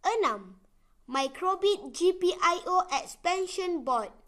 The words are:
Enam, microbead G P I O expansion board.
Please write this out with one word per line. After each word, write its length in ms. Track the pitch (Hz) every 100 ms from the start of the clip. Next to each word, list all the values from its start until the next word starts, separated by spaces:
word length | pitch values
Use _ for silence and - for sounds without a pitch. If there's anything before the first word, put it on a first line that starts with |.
| -
Enam, 480 | 453 320 208 185 190 _ _ _ _
microbead 880 | - 262 269 - 370 381 392 403 269
G 240 | - 349 370
P 160 | 359
I 320 | - 339 349
O 240 | - 370 370 -
expansion 880 | - - 339 359 370 - 370 339
board. 320 | 254 240 208 -